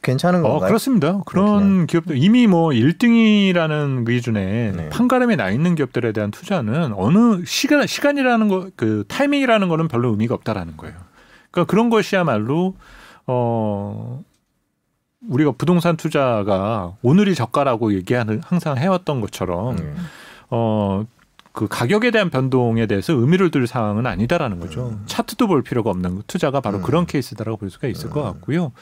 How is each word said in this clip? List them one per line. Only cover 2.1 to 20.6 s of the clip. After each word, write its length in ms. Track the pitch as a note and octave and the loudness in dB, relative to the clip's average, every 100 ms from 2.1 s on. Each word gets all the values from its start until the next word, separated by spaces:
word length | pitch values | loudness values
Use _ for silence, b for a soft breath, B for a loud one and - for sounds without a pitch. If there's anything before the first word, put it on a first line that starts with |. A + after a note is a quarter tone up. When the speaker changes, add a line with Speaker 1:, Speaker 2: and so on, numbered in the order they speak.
| D3 | 2
Speaker 2:
이미 280 | E3 A#3+ A#3 | 4 6 6
뭐 260 | E3+ E3 | 4 4
일 260 | B2+ B2 E3+ | 4 2 2
등이라는 1040 | A#3+ A#3 A3+ G#3 G3 F3 D#3+ D3+ D3 C3 | 4 4 6 4 4 2 0 0 -2 -2
기준에 680 | A#2 A#2+ A#2+ A2 F#2+ G#2+ A#2 | 0 -2 0 -2 -2 -2 -2
Speaker 1:
네. 180 | F2+ D#2+ | -4 -6
Speaker 2:
판가름이 440 | - B3 B3+ B3 | -2 2 2 2
나 160 | F#3+ F#2+ | 0 0
있는 240 | G#2+ E3+ | 0 0
기업들에 380 | E3 C3+ - A#2 | 0 -2 -2 -2
대한 180 | A2 G#2 | -2 -4
투자는 640 | G#2 - F#3+ A2 C3 D#3+ G2+ | -6 -4 -4 -2 -2 -2 0
어느 480 | G2 F3+ A#3+ G3 | 2 4 4 2
시간, 400 | F3 - C#4 D4 | -2 -4 2 2
시간이라는 640 | B3 - C#4+ C#4+ B3+ A#3+ G#3+ | 2 0 0 2 2 2 2
거, 220 | F#3 F#3+ - | 0 -4 -4
그 280 | A2 G#2+ G2+ | -2 0 -2
타이밍이라는 600 | - C#4+ C#4+ C4 A3 F#3 | -2 0 2 2 2 2
거는 200 | D#3+ E3 | 0 0
별로 220 | A#2+ B2 | 0 0
의미가 260 | G#2 A#2 A2 | 0 0 -2
없다라는 400 | - G#2 E2 D#2+ | -4 -6 -6 -12
거예요. 180 | D#2+ D#2+ F2+ b b b b | -16 -18 -20 b b b b
그러니까 180 | - F3 | -2 0
그런 220 | F#3 A#3 | 2 2
것이야말로, 840 | A3+ G3 G3 E3+ A2 A2 D3+ F#3 F#3+ B B B B - | 2 2 0 0 0 0 -2 -2 -4 B B B B -4
어, 960 | B2 A#2+ A#2 G#2+ G2+ G2+ G#2 A2+ B2+ - _ _ _ _ _ _ _ _ _ A#3+ | -2 0 0 -2 -4 -6 -10 -12 -14 -16 _ _ _ _ _ _ _ _ _ -4
우리가 240 | C3+ D3+ - | 0 0 0
부동산 380 | C#3+ F3+ E3+ D#3+ | 2 2 2 0
투자가 960 | D#3+ D3 C3 A2+ G2+ F#2+ G2+ A2+ F2+ F#2+ | -2 0 0 0 0 0 0 -2 -6 -2
오늘이 320 | A#2+ E3+ G#3 | 2 4 4
저가라고 580 | E3 A#2 - C#3 A2+ A2+ | 0 -2 0 0 0 0
얘기하는, 460 | G2 F2+ B2 A2 A2 | 0 0 -2 0 -4
항상 340 | - F3 D#3+ C3 | -2 -4 -2 -2
해왔던 420 | E3+ F3+ F3+ C#3 | 0 0 -2 -4
것처럼, 560 | G2+ - F2+ F2 A2+ E3 | -4 -6 -4 -4 -4 -6
Speaker 1:
네. 180 | D#2 A2 F3 B B B B | -6 -10 -12 B B B B
Speaker 2:
어, 540 | A#2+ | -2